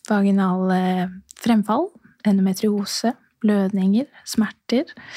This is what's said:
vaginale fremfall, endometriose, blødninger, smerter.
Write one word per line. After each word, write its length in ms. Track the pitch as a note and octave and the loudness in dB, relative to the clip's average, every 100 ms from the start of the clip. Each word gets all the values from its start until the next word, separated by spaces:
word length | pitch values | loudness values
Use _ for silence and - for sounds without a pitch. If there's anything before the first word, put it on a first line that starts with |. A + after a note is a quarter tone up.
vaginale 1040 | - G#3 G3+ G3 F#3+ F#3 F#3 F#3 F#3 F#3 F#3 F#3 - - | -4 0 2 2 2 0 0 0 0 -2 -4 -8 -20 -6
fremfall, 480 | - A3 G3+ A3 F#4 - - _ | 0 2 2 0 -2 -8 -20 _
endometriose, 920 | G#3 G3 F#3+ F#3 G#3+ G#3 G3 - A3+ - _ _ | 0 2 2 0 -2 -2 -4 -4 -4 -6 _ _
blødninger, 680 | G#3+ G#3 F#3+ G3 F#3+ G#3 C#4+ - | 0 2 0 0 2 2 -2 -10
smerter. 600 | - - G#3+ - - A#3 E4+ - - | -10 -4 -4 -4 -4 -2 -2 -10 -18